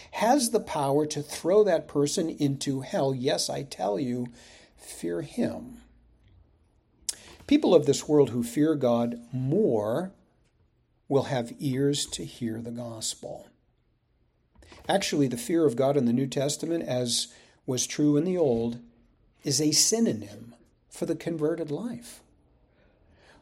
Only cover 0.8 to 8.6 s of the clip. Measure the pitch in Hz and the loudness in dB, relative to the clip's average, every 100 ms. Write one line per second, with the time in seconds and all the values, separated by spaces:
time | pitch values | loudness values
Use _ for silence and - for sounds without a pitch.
0.8 | 139 143 151 143 143 - 160 202 202 165 | 2 2 0 -4 -8 -6 2 4 4 2
1.8 | - 143 143 - 165 147 143 139 - 135 | 0 0 0 0 -4 0 0 0 -4 -4
2.8 | 131 196 135 135 131 151 - 143 139 - | -4 0 0 0 -2 -2 -2 -6 -8 -4
3.8 | - 175 123 123 123 - - - - _ | -2 -2 -2 -4 -6 -10 -20 -20 -20 _
4.8 | - - 170 170 143 - 233 - 240 - | -20 -10 -6 -6 -6 -4 -4 -4 -12 -18
5.8 | - _ _ _ _ - _ _ _ _ | -20 _ _ _ _ -20 _ _ _ _
6.8 | _ _ - - - - - 147 254 175 | _ _ -14 -14 -18 -20 2 2 6 6
7.8 | 135 135 - 151 131 120 120 - | 6 0 4 4 4 2 -2 2